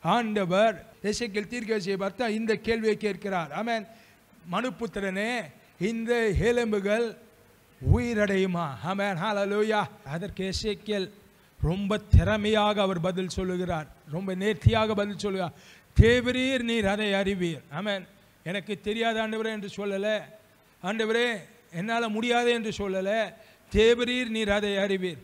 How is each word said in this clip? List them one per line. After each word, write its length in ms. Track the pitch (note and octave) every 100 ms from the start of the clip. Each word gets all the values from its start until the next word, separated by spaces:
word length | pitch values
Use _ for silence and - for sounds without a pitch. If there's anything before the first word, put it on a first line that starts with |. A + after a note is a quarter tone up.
ஆண்டவர் 920 | E3 A3 A3+ G#3 F#3 F#3 A3 G3 - -
எசேக்கியேல் 460 | G3 G#3 A#3+ G3 G#3+
தீர்க்கதரிசியை 480 | B3 A3 A3 F#3 F#3+
பார்த்தா 300 | G3 - A#3+
இந்த 260 | G#3+ A3+
கேள்வியை 420 | G#3+ - A3+ A3 G#3+
கேட்கிறார். 680 | G#3+ G3 G3+ F#3+ D3+ D3+
ஆமென். 220 | A3+ A3+ G#3 - - - _ - E3+
"மனுபுத்திரனே, 880 | F3 B3 - A#3 G3+ G3 F#3 G#3+ B3 D#3+ - - _
இந்த 500 | F#3+ A3+ A3+ A#3+ A3+ D#3
எலும்புகள் 760 | G3+ A#3+ A#3 G#3 G3 G#3+ A#3 - - _ - _ _ _ C3 A#3
உயிரடையுமா?" 680 | A#3+ A3 G#3 G3 F#3+ F3 D#3+ B2 D3
ஆமென். 300 | G3 G3+ F3
ஹல்லேலூயா. 600 | G#3 G3+ G3+ G3+ A3 G#3+ F#3+ - C3+
அதற்கு 440 | D#3+ G3 - F#3+
எசேக்கியேல் 600 | F#3 G#3+ G3+ - G#3 F#3 - - _ _ _
ரொம்ப 360 | D3 F#3 G3 G#3
திறமையாக 840 | G#3 - E3+ G#3+ G#3 G#3+ G#3 G#3
அவர் 200 | G3 F#3
பதில் 280 | F3+ F#3 F#3+
சொல்லுகிறார், 580 | - F#3 F3+ F3+ E3 D3+ - -
ரொம்ப 240 | D#3 G3
நேர்த்தியாக 600 | F#3 G3+ G#3 - A3 A3
பதில் 240 | G#3 G#3 F#3
சொல்லுகிறார். 340 | G3+ F#3+ F3 - - - - -
"தேவரீர் 640 | A3 B3 A#3+ B3+ C4 C4
நீர் 240 | A#3 A#3 G3
அதை 260 | G#3 G#3+
அறிவீர்." 480 | G3 G3 G3+ F3 D3 - D3
ஆமென். 260 | G#3 G3 E3+ - _ _
"எனக்கு 380 | D#3+ G3 G3+ G3+
தெரியாத 480 | G#3 A3 A3+ A3 A3
ஆண்டவரே" 220 | A3 A3
என்று 180 | A3 G3+ -
சொல்லல, 460 | G3+ G3 G#3 G#3+ D3 - - _ _ _
"ஆண்டவரே 540 | F3+ A3 A3 A3+ A#3+ G#3+ D3 - _
என்னால 360 | E3 G#3 A#3 A#3
முடியாது" 420 | G#3+ A#3+ A#3+ A#3+
என்று 220 | A#3+ A3 -
சொல்லல, 560 | G3+ F#3+ F#3+ A3+ G3+ - - - _
"தேவரீர் 560 | G3+ A3+ A#3+ A#3+ B3 B3
நீர் 220 | A3 G#3
அதை 260 | G3+ G#3 G3
அறிவீர்." 420 | G3+ F#3+ F#3 D3